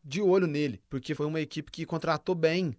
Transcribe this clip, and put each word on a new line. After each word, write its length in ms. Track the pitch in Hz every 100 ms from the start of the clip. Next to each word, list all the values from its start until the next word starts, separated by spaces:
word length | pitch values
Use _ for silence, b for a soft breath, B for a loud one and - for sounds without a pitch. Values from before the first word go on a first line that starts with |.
de 180 | 147 156
olho 240 | 196 190 175
nele, 360 | 147 147 98 -
porque 260 | 135 - 147
foi 100 | 151
uma 160 | 160
equipe 300 | 147 - 143
que 140 | - 160
contratou 500 | 165 165 151 - 180
bem 400 | 160 170 175